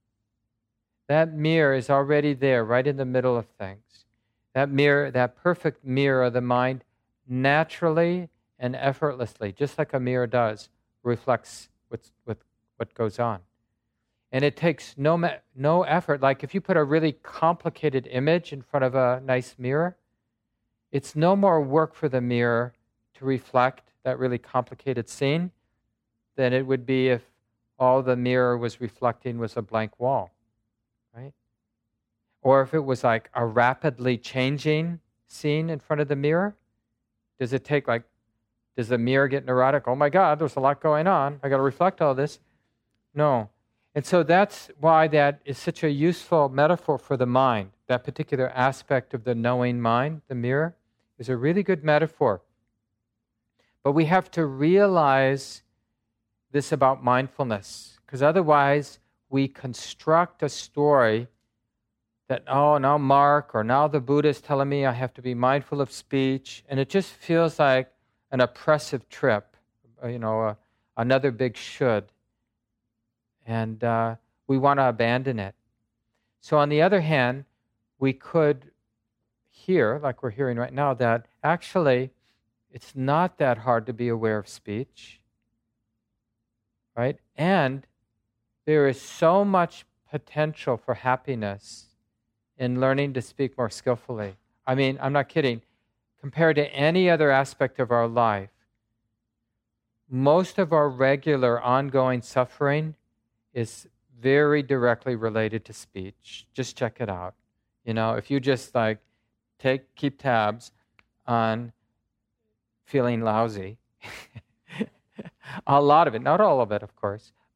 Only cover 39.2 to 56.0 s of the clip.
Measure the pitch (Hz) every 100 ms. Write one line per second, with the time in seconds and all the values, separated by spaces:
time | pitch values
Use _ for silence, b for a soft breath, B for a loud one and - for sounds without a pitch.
39.2 | 139 139 131 127 131 143 120 131 147 175
40.2 | 175 151 160 - 135 143 160 151 170 175
41.2 | 139 143 139 135 135 131 180 185 151 131
42.2 | 147 - _ _ _ _ _ _ _ 143
43.2 | 151 127 107 _ _ _ _ 147 - 180
44.2 | 151 175 202 - - - 156 160 160 151
45.2 | 143 143 - 131 - - 160 143 160 170
46.2 | - 165 139 131 156 175 - 135 - 131
47.2 | 123 127 131 110 98 _ - 123 - -
48.2 | 151 135 127 131 131 131 - 135 - 120
49.2 | 120 117 120 123 123 120 117 117 143 160
50.2 | - 123 120 139 165 - _ _ _ -
51.2 | 123 123 135 185 196 180 151 151 156 -
52.2 | 131 95 - _ _ _ _ _ _ _
53.2 | _ _ _ _ _ _ 139 143 156 185
54.2 | - - 151 135 151 190 202 180 143 135
55.2 | 135 139 - - _ _ _ _